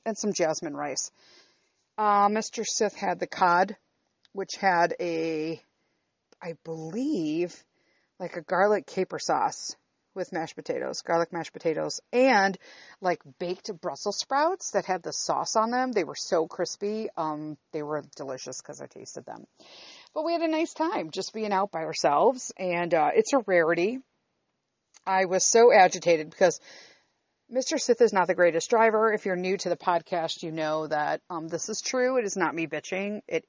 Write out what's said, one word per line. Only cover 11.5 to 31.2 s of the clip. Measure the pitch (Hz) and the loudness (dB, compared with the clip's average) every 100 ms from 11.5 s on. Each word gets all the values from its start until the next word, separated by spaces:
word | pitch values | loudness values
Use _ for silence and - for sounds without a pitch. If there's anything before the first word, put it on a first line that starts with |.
potatoes, | - 165 156 156 - - | -6 -4 -2 -4 -6 -2
and, | 240 262 214 196 185 - - - - | 2 6 6 4 0 -12 -20 -20 -6
like, | 185 165 143 - | -2 -2 -6 -10
baked | 175 190 - 175 | -8 -8 -10 -10
Brussels | 175 139 208 - | -10 -8 -6 -6
sprouts | - 269 320 381 - | -2 0 0 -2 -4
that | 202 | -4
had | 175 185 | -2 -4
the | 170 | -6
sauce | - - 156 - 226 | -6 -2 -2 0 0
on | 226 | 0
them. | 247 254 | 0 0
They | 214 | -2
were | 151 143 | -2 -6
so | - 170 165 | -2 0 0
crispy. | - 175 - 202 214 220 - | -4 -6 -6 -6 -4 -6 -6
Um, | 156 151 151 147 _ | -6 -6 -10 -12 _
they | 156 | -8
were | 147 151 139 - | -6 -6 -8 -12
delicious | 135 127 131 127 | -10 -10 -10 -14
'cause | - 139 | -14 -16
I | 135 | -16
tasted | - 131 - | -16 -16 -14
them. | - 57 - _ - - - - - | -14 -16 -18 _ -20 -20 -20 -20 -12
But | 311 | -6
we | 320 | -2
had | 339 | -2
a | 330 | 0
nice | 311 330 | -2 -2
time | - 320 - 160 | -2 -4 -4 -6
just | 185 - | -8 -8
being | 220 214 | -6 -2
out | 190 202 | 0 -2
by | 165 | -4
ourselves, | 156 160 160 143 208 254 - - | -6 0 2 4 4 2 -6 -8
and, | 185 175 170 | -4 -2 0
uh, | 165 147 | 2 2
it's | - 214 | 2 2
a | 277 | 2
rarity. | 202 180 160 170 190 262 - _ _ _ _ _ _ _ _ _ - | 4 4 4 2 0 -2 -10 _ _ _ _ _ _ _ _ _ 0
I | 190 185 | 2 2
was | 185 | 2
so | - 226 240 | 4 8 10
agitated | 208 185 180 165 160 156 | 10 8 6 2 2 0
because | - 180 - - - - _ _ _ _ _ - | 2 2 2 -8 -20 -20 _ _ _ _ _ -6
Mister | 240 254 311 | -4 -2 0
Sith | - 233 | 2 4
is | 226 | 4
not | 202 175 | 4 2
the | |
greatest | 175 175 160 - | 4 4 4 2
driver. | 226 226 214 220 | 4 4 4 2
If | 208 196 | 0 -2
you're | 180 | -2
new | 185 196 | -2 -2
to | 180 | -2
the | 170 | -4
podcast, | 185 170 - 175 160 - | 0 -2 -2 -4 -4 -6
you | 165 | -8
know | 160 156 156 156 | -6 -4 -4 -2
that, | 151 151 156 | -2 -2 -4